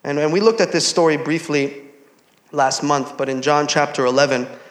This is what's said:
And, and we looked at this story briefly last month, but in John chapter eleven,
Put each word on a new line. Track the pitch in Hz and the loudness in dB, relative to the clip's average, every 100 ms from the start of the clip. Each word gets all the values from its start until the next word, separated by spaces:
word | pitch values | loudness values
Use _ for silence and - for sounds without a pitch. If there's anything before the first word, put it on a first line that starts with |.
And, | 139 143 | -4 -2
and | 151 | 0
we | 175 | 4
looked | 220 226 | 2 4
at | 170 | 0
this | 170 - | 0 0
story | - 165 151 | 2 2 2
briefly | 151 160 160 147 131 - - _ _ _ _ _ _ | -2 -4 -2 -2 -2 -6 -20 _ _ _ _ _ _
last | 147 135 - | 0 0 0
month, | 147 143 127 - | 0 0 -2 -6
but | 135 | -4
in | 131 | -2
John | 131 147 147 | 0 0 0
chapter | 151 143 - | -2 -2 0
eleven, | 127 127 143 127 123 - - | 0 2 2 0 -4 -12 -20